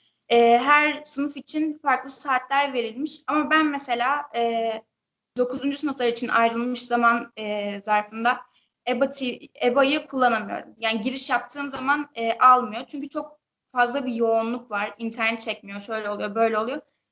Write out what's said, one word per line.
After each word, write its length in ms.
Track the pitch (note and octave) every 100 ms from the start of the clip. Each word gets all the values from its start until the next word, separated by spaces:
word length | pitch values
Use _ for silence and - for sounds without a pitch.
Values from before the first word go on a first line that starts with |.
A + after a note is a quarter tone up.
| _ _ -
E, 280 | A#3+ A#3 A#3+
her 460 | C4+ D4 D4+ C#4+
sınıf 340 | - C4+ C#4+ C#4+
için 400 | - D#4 D#4 D4+
farklı 320 | C#4+ B3 C#4
saatler 640 | - C#4+ B3+ - C#4 C#4+
verilmiş 500 | B3+ A3+ A#3 D4+ - -
ama 240 | D4+ C4
ben 140 | D#4 D#4
mesela, 560 | C#4 C4+ A#3+ B3 C#4+ - A#3
e, 360 | A#3 A3+ A3+ A3 - _ _ _ _ B3
dokuzuncu 400 | B3 B3+ C#4 C#4+
sınıflar 300 | D4+ C4 A#3+
için 200 | A#3 A#3
ayrılmış 540 | A#3 A3+ A#3 B3 B3
zaman, 500 | - A#3+ A#3 A#3 - -
e, 440 | G#3+ G#3 G3+ G3+
zarfında 560 | G#3+ G#3 G#3 A3 A#3 B3 - _ _ _ -
eba 200 | A#3+ C4+
ti-, 300 | - B3+ A#3 - - B3
eba'yı 420 | B3+ C4+ D4+ D4
kullanamıyorum. 640 | C4+ B3 A3 G3+ G#3 - -
Yani 220 | A3 A3+
giriş 280 | A3+ C4+ -
yaptığım 400 | B3 - C#4+ C#4+
zaman, 400 | C4 B3+ D4+ C#4+ -
e, 220 | A3+ A3+
almıyor. 440 | B3+ B3+ A3+ A3 C4+
Çünkü 220 | C#4+ C#4+
çok 300 | D4+ D4+ - _ _ _
fazla 380 | B3+ A#3+ C#4 B3+
bir 80 |
yoğunluk 580 | A#3 A3+ A3+ A3+ B3 -
var. 220 | G3+ G#3+ -
İnternet 440 | A3+ A#3 A3+ A#3
çekmiyor, 400 | A#3 G3+ G3 G3+
şöyle 280 | G#3 A3 G#3
oluyor, 260 | G#3 G#3 G#3+
böyle 220 | A3+ A3
oluyor. 240 | A3+ D4+ - _ _